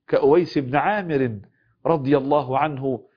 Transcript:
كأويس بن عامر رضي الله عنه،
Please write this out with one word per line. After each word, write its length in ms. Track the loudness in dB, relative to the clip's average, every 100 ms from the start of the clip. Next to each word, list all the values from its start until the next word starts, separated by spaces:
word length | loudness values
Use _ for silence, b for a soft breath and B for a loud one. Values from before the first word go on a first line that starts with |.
| -4
كأويس 500 | 2 4 4 2 -2
بن 180 | -2 -2
عامر 600 | 0 -2 -2 -2 -2 -4 -14 _ _ _ -2
رضي 300 | -2 2 0
الله 420 | 2 -2 0 -2
عنه، 460 | -2 -4 -6 -6 -10